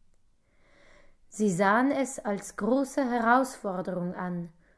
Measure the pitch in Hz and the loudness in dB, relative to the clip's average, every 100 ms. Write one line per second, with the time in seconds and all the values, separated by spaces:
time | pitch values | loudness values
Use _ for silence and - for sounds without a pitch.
0 | _ _ _ _ _ _ _ _ - - | _ _ _ _ _ _ _ _ -20 -20
1 | - - - - 214 175 196 220 262 269 | -20 -20 -14 0 0 4 4 4 4 0
2 | 262 - 220 196 - - 208 262 269 - | -2 -4 -4 -4 -6 -4 0 2 0 -2
3 | 254 240 226 254 262 - 202 185 185 180 | 0 0 4 4 2 -4 -6 -4 -4 -4
4 | 175 185 180 175 170 _ _ | -4 -6 -6 -6 -8 _ _